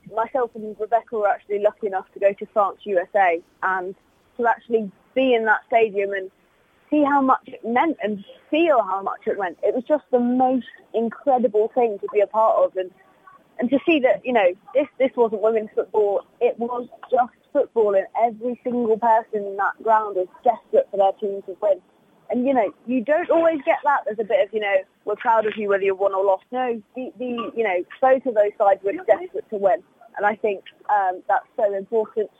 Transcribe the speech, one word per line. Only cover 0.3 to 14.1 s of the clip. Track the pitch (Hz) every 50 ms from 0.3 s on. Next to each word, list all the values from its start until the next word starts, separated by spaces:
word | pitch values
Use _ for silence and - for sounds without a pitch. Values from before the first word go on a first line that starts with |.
| - 269 247 226 -
and | 226 214 214 208 -
Rebecca | 214 208 240 226 220 - 240 214
were | 208 196
actually | - - - - 208 202
lucky | 208 208 208 _ - 202
enough | 190 185 202 - _
to | -
go | 202 196 202
to | - 214 - _
France, | 220 202 185 151 - -
U | 208 202 175
S | 175 - -
A, | 202 190 180 170 170 175 _ _ _ -
and | 190 185 190 180 185 196 - _ _ _ _ _ _ _ -
to | 240 233
actually | - - - - 233 226 214 190 - _ _ _ _
be | 254 262 262 247
in | 226 226
that | 220 208 - -
stadium | _ - 226 226 220 190 202 202 196
and | 196 196 190 190 - _ _ _ _ _ _ _ _ _ _ _
see | 294 302 294
how | 277 285 277
much | 269 262 262 - - -
it | - - -
meant | 226 233 247 302 339 269 - -
and | 208 214 190 202 - - - _ _
feel | - 302 339 339 285 240
how | 208 190 190 196
much | 190 - - - - 220
it | 220 190
meant. | 196 175 151 -
It | - 202 196
was | 254 240
just | - 302 285 - _
the | - 247
most | 240 240 247 254 262 254 262 254 240 - - - - _ -
incredible | 220 233 226 - - - 285 262 254 226 254 208 214 214 220 -
thing | 262 240 233 202 196
to | - -
be | - 208
a | 202 190
part | - 220 220 - - - 277
of. | 269 -
And, | 185 185 180 - _ _ _ _ _ _ - - _ _ _ _ -
and | - 240
to | 269 262 -
see | - 330 294
that, | 247 247